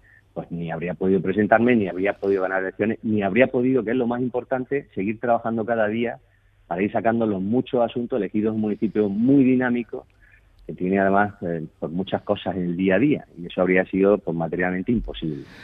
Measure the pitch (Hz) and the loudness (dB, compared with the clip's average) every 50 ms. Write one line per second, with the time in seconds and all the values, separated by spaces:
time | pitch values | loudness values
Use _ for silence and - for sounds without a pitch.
0 | _ _ - _ _ _ _ 85 - - 87 85 85 82 80 80 85 90 85 - | _ _ -20 _ _ _ _ -12 -10 -8 -8 -8 -6 -6 -6 -6 -6 -6 -4 -2
1 | 95 95 95 95 80 95 90 104 107 98 113 107 113 123 123 113 101 90 87 90 | 2 2 2 2 2 0 0 0 4 4 4 6 6 4 4 4 2 0 -2 -2
2 | 95 101 101 - - 98 98 95 92 92 95 95 95 95 - - 104 107 113 - | -2 -2 -2 0 0 2 2 2 0 0 -2 -2 -2 -4 -2 -2 -2 -2 -2 -4
3 | - 113 107 107 98 95 92 113 127 127 - 127 123 131 131 127 101 104 120 131 | -2 -2 0 0 0 0 2 2 2 2 2 0 0 2 0 0 0 0 -2 0
4 | 120 117 120 120 131 123 - 123 120 - 131 127 127 - 139 143 147 - _ 104 | 0 -2 -2 -2 -4 -2 -4 -6 -4 -2 -4 -4 -2 -4 -4 -4 -4 -6 _ -4
5 | 95 107 110 110 - 120 117 113 117 113 113 113 107 113 117 113 107 104 110 117 | -4 -4 -4 -4 0 0 0 0 0 -2 -2 -2 -2 -2 0 0 0 0 0 -2
6 | 117 117 131 - _ _ _ _ _ _ _ _ _ _ 85 90 101 101 - 110 | -2 -4 -6 -10 _ _ _ _ _ _ _ _ _ _ -4 -2 -2 0 -2 0
7 | 95 113 113 117 117 110 101 92 95 101 117 127 123 - - 123 120 117 - 123 | 0 2 2 2 2 0 0 0 -2 0 0 0 0 0 0 0 0 0 -2 -6
8 | 120 - 135 117 95 90 - 107 104 110 107 107 107 107 101 - 110 98 - 107 | -6 -4 -2 -4 -4 -2 -2 -2 -2 0 0 0 -2 -2 -2 -2 -2 -2 0 0
9 | 107 101 98 104 117 131 139 143 131 127 131 127 127 123 120 120 117 - - 131 | 0 2 0 0 2 4 6 6 6 6 4 2 2 0 0 -2 -4 -6 -10 -14
10 | - _ _ _ _ _ - _ _ _ _ _ - - 78 - 90 92 98 98 | -14 _ _ _ _ _ -20 _ _ _ _ _ -16 -16 -8 -4 -2 0 2 2
11 | 95 98 95 98 104 101 101 - 98 87 85 82 80 - _ _ - 76 80 92 | 4 4 4 2 2 0 -2 -8 -6 -4 -4 -4 -6 -10 _ _ -10 -6 -4 -6
12 | 95 - - 90 - - 104 95 - 95 87 95 90 87 87 87 95 95 92 98 | -4 -4 -6 -6 -2 -4 -4 -4 -2 -6 -4 -4 -4 -4 -2 0 2 2 2 4
13 | 135 151 131 87 - _ - - 87 85 - 95 90 92 92 92 90 - - 95 | 4 2 0 -2 -4 _ -16 -14 -14 -8 -2 0 2 4 4 2 2 2 2 2
14 | 95 98 104 98 - 85 82 82 82 80 82 85 92 90 92 92 90 - 123 104 | 4 4 4 2 0 -4 -4 -2 -4 -4 -2 -2 -2 -2 -2 -2 -2 -2 -2 -2
15 | - - - - 82 80 73 69 67 - - - | -2 -6 -8 -6 -6 -6 -6 -6 -10 -16 -20 -20